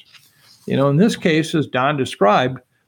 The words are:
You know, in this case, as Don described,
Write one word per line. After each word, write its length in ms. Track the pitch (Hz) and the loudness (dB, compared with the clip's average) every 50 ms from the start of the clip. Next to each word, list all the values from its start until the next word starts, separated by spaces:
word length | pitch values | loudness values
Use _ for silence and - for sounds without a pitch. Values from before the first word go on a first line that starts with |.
| - _ _ - _ _ _ _ _ _ _ _ - | -20 _ _ -20 _ _ _ _ _ _ _ _ -8
You 100 | - 123 | -4 -2
know, 140 | 127 139 143 | 0 0 2
in 80 | 139 151 | 2 4
this 180 | 208 247 - | 2 2 0
case, 380 | - - 180 156 160 156 - - | 0 -2 0 0 0 -2 -2 -2
as 140 | 160 135 - | -4 -4 -2
Don 280 | - 127 131 143 151 | -2 -2 0 0 0
described, 640 | 139 127 - - - 190 202 208 165 127 127 131 - - _ _ _ _ | -2 -4 -6 -4 0 2 2 2 2 0 -2 -4 -8 -16 _ _ _ _